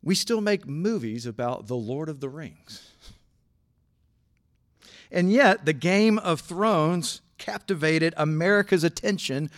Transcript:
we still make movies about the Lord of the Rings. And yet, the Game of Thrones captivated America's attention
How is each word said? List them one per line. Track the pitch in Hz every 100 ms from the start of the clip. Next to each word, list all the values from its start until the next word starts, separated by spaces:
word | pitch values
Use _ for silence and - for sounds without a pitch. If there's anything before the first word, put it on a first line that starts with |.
we | - 185
still | - 226
make | 208 202 143
movies | 143 196 220 117 117 120
about | 110 120 127 104
the | 123
Lord | 110 135 156
of | 143
the | 135
Rings. | 143 156 - _ - - _ - - _ _ _ _ _ _ _ _ _ _ _ _ _ _ _ _ - - -
And | - 180
yet, | 226 269 240 143
the |
Game | 147 165 196 220 220
of | 180 160
Thrones | - 175 214 185 156 175 156 - _ _
captivated | - 208 - 180 156 160 165 165
America's | 151 156 175 202 202 185
attention | 165 - - 196 - 135 151